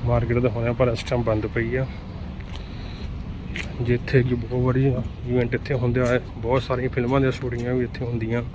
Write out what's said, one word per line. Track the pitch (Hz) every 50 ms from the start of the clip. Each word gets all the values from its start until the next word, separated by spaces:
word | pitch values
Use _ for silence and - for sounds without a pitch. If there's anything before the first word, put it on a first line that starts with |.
| -
ਮਾਰਕੀਟ | 120 120 117 113 113 120 123
ਤਾਂ | 123 120
ਹੋਣਾ, | 104 117 117 120 117
ਪਰ | 117 131
ਇਸ | 123 113 110 - -
ਟਾਈਮ | 135 120 113
ਬੰਦ | 113 110 107 107 107 -
ਪਈ | 123 113 113 123
ਆ। | 131 131 123 - - - - - - - - - - - - - - - - - - - - - - - - - - - - - - - - - - - - - -
ਜਿੱਥੇ | 123 117 123 120 - - - 131 120
ਕਿ | 127 123
ਬਹੁਤ | 117 113 113 123 127 123
ਵਧੀਆ | 127 123 131 135 139 127 123 113 - - - -
ਇਵੈਂਟ | 123 123 123 120 117 123
ਇੱਥੇ | 117 - - 147
ਹੁੰਦੇ | 120 120 120 117 127
ਆ, | 127 120 123 123 - - -
ਬਹੁਤ | - 107 113 127 131 117
ਸਾਰੀਆਂ | - 131 120 127 127
ਫਿਲਮਾਂ | - 135 120 120 135 139
ਦੀਆਂ | 135 131
ਸ਼ੂਟਿੰਗਾਂ | 127 - 135 123 120 120 120 123 127
ਵੀ | 127 123
ਇੱਥੇ | 117 - - 135
ਹੁੰਦੀਆਂ। | 117 120 113 110 113 120 120 117 123